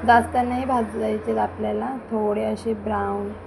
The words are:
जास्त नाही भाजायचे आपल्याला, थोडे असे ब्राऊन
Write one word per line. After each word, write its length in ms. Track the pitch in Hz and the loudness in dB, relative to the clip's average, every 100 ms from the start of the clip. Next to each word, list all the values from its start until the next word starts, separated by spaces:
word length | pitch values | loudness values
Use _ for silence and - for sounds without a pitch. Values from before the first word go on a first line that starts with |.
| 226 | 8
जास्त 300 | 233 226 247 | 6 6 0
नाही 200 | 247 247 | 0 -2
भाजायचे 720 | 262 247 214 226 220 214 233 220 | 0 0 0 -2 -2 -2 0 0
आपल्याला, 580 | 208 - 214 208 240 269 | 0 -2 -4 -2 -4 -6
थोडे 460 | - 220 208 208 | -4 -2 0 0
असे 320 | 214 214 226 | -2 -2 -2
ब्राऊन 680 | 214 214 208 202 202 202 214 | -4 -2 -2 -2 -2 -4 -8